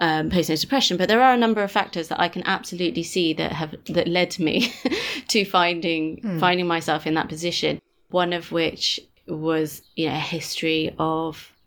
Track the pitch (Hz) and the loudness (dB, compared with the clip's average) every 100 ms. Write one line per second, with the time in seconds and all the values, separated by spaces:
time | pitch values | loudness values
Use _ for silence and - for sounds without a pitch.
0 | 170 156 156 180 160 156 - 269 - 180 | 0 2 2 0 2 0 2 2 2 2
1 | 185 220 262 240 226 214 202 208 - 175 | 4 6 6 6 4 2 2 0 -2 -4
2 | 160 - 175 180 - 190 - 175 180 165 | -4 0 0 0 -2 -2 -4 -2 -2 -2
3 | 165 190 165 156 160 156 156 - - 170 | -2 0 0 0 -2 -4 -6 -8 -2 0
4 | 170 180 175 185 156 - 240 - 240 392 | 2 2 0 0 0 2 -2 -2 -2 -2
5 | - 294 - 220 196 185 175 170 170 160 | -4 -8 0 0 2 2 2 0 -2 -2
6 | 156 170 220 170 180 180 175 165 160 156 | -2 -4 -4 2 2 2 2 0 0 -2
7 | 156 160 156 156 170 170 156 147 _ _ | 0 -2 -2 -4 -4 0 -2 -2 _ _
8 | - 180 175 175 170 165 160 - - - | -4 0 0 -2 -4 -2 -2 -2 -4 -4
9 | - _ - 156 160 160 151 - _ - | -10 _ -10 -4 0 0 0 -6 _ -4
10 | 160 151 143 165 - - 160 160 160 - | -2 -2 -4 -6 -6 -4 0 0 -2 -2
11 | 160 160 160 156 - _ | -2 0 -4 -8 -18 _